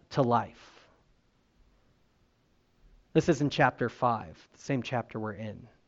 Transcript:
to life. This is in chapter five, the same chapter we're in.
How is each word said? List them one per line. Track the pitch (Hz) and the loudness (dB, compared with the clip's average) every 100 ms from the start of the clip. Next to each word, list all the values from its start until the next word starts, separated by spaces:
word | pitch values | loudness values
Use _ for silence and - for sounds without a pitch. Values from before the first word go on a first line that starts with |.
| - | -6
to | - | 0
life. | 127 117 101 - - - - _ _ _ _ _ _ _ _ _ _ _ _ _ _ _ _ _ _ _ - - _ | 2 2 0 -10 -20 -20 -20 _ _ _ _ _ _ _ _ _ _ _ _ _ _ _ _ _ _ _ -20 -20 _
This | 160 - | 2 2
is | 156 | 2
in | 143 | 2
chapter | - 135 - 120 | 2 2 2 -4
five, | - 123 113 90 - - | 0 0 0 -6 -18 -20
the | _ | _
same | - 135 | -6 -4
chapter | 110 123 113 120 | -2 -4 -4 -6
we're | 107 | -8
in. | 101 107 101 110 _ | -8 -10 -12 -16 _